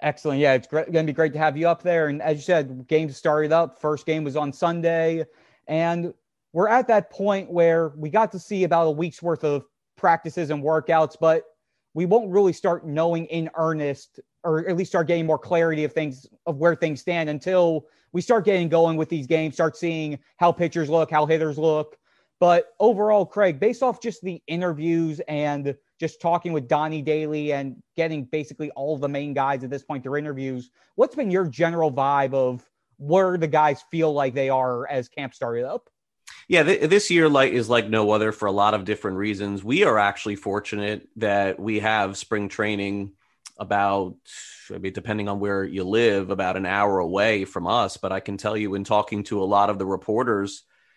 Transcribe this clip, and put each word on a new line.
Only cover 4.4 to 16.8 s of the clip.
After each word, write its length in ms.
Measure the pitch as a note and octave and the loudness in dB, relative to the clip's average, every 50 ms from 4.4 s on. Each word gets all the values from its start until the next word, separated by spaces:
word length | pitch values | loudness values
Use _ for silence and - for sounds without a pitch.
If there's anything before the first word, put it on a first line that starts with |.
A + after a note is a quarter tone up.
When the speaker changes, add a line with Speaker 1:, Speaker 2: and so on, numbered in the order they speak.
| D3 C#3+ | -4 -4
Speaker 1:
Sunday. 760 | C3+ - - E3+ E3+ E3+ E3 E3 E3 E3 E3 E3 E3 E3 D#3 - _ _ _ _ _ _ _ - | -4 -2 -2 -2 0 0 0 0 2 2 2 0 0 -2 -4 -8 _ _ _ _ _ _ _ -4
And 460 | D3+ D#3+ E3 E3+ E3+ E3+ E3+ F3 - _ _ _ _ _ _ _ - | -2 0 0 0 -2 -2 -4 -6 -10 _ _ _ _ _ _ _ -2
we're 160 | D#3+ F#3+ G#3 | 0 2 4
at 180 | A3+ B3+ B3+ | 4 2 2
that 240 | B3 A3+ G#3 - - | 4 2 2 2 0
point 400 | - - G3 G#3 G3+ G3 F#3 - | -4 -4 -2 -2 -2 -2 -4 -4
where 380 | E3+ F3 E3+ E3+ E3 E3 E3 D#3 C#3+ | 0 2 4 4 4 2 0 -2 -4
we 120 | D3+ D#3 D#3 | -8 -8 -2
got 220 | C#3+ G#3+ A3+ - | 0 0 0 0
to 80 | - F#3 | -2 -8
see 240 | - - G#3 F#3+ F#3 | -10 -6 -4 -2 0
about 240 | E3 E3+ E3+ E3 | 2 2 2 2
a 40 | D#3+ D3+ | 2 0
week's 280 | D3 F3 F3 - - | -2 -4 -6 -6 -6
worth 220 | - E3+ E3 - - | -4 -4 -2 -2 -2
of 220 | D3+ C#3+ C#3 B2+ _ _ _ _ _ _ | -2 -2 -2 -4 _ _ _ _ _ _
practices 540 | _ - F3 E3+ E3 - E3 - F3+ E3+ C#3+ | _ 2 2 2 2 -2 -6 -6 -6 -4 -4
and 120 | D3+ D3 C#3 | -4 -4 -2
workouts, 540 | D3+ D#3+ D#3 D3+ - E3 D#3+ D#3+ D3 - - | 0 0 0 2 2 2 2 2 0 0 0
but 260 | D#3+ D#3+ D#3+ D#3 - - _ _ _ _ _ _ _ _ - | 2 2 2 2 0 -6 _ _ _ _ _ _ _ _ -6
we 120 | D#3 F3 | -4 0
won't 240 | F3 G3+ A#3 A3+ G3 | 2 2 2 2 2
really 220 | F3 G3+ G3+ F#3 E3 | 2 2 4 2 2
start 340 | - - F#3+ E3+ E3+ - | 0 0 -2 -2 -2 -4
knowing 400 | D#3+ C#3+ D#3 E3 E3+ E3+ E3 E3 | -4 -2 0 0 0 0 -2 -4
in 240 | - E3 E3 D#3+ D#3+ - | -4 -6 -6 -6 -4 -4
earnest, 640 | E3 D#3+ E3 D#3+ D#3 D3 C#3+ C#3 - - - _ - - _ _ _ - | -2 -2 0 0 -2 -2 -4 -4 -6 -10 -20 _ -20 -20 _ _ _ -4
or 240 | F3 D#3 D#3 E3+ F#3 | -2 0 0 0 -2
at 80 | F3+ | -2
least 160 | E3+ F#3+ - - | -2 -2 0 0
start 160 | F3+ E3+ C#3+ | 0 2 2
getting 180 | F3 E3+ E3 | 0 0 2
more 100 | D#3 D#3 | 0 0
clarity 460 | D3 - - F3+ E3+ E3 E3 D#3+ D3+ D#3 | -2 -2 0 2 2 2 2 2 0 -2
of 100 | C#3+ - | -2 -2
things, 360 | E3 D#3 D3 C3 C3 - _ _ _ _ | -2 -4 -4 -6 -10 -16 _ _ _ _
of 120 | E3+ D3+ C#3 | -8 -2 2
where 180 | D#3 E3+ E3 | 2 2 2
things 240 | - | 2